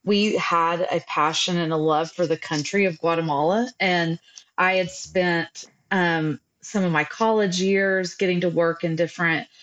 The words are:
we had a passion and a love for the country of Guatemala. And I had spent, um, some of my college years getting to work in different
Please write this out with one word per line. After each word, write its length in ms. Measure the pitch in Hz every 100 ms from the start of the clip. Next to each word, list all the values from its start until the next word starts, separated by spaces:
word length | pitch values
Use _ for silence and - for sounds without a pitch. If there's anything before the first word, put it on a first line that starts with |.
we 320 | - 208 208 185
had 520 | - 170 165 170 185
a 100 | 170 -
passion 500 | - 151 156 - 175
and 160 | 165
a 40 | 160
love 340 | 156 151 160
for 140 | - 165
the 120 | 160
country 480 | - 151 143 202 196
of 120 | 156
Guatemala. 720 | 165 165 160 143 156 208 247 -
And 380 | 190 175 165 165 - - - -
I 160 | 185 185
had 140 | 180
spent, 760 | - - 185 180 170 - - - _ _
um, 480 | 196 175 165 156 147 _ _
some 220 | - 208
of 80 | 180
my 120 | 156
college 580 | 151 - 226 214 202 180
years 540 | 190 196 196 190 180 -
getting 260 | 190 180
to 80 | 175
work 340 | 165 170 165
in 120 | 170 160
different 520 | 165 - 170 160 - -